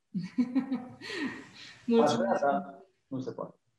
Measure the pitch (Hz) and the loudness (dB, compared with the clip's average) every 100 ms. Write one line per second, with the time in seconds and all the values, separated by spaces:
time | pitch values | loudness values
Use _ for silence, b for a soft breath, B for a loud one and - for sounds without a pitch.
0 | _ 185 185 - 240 262 - 262 - - | _ -6 -6 -2 0 0 0 -4 -6 -14
1 | - 381 269 - - - - - - 233 | -10 -4 -4 -6 -14 -18 -20 -12 2 6
2 | - 233 - - 143 202 - - - _ | 6 4 2 2 2 2 -2 -14 -20 _
3 | - 131 117 - 95 - _ | -10 -8 -6 -8 -10 -12 _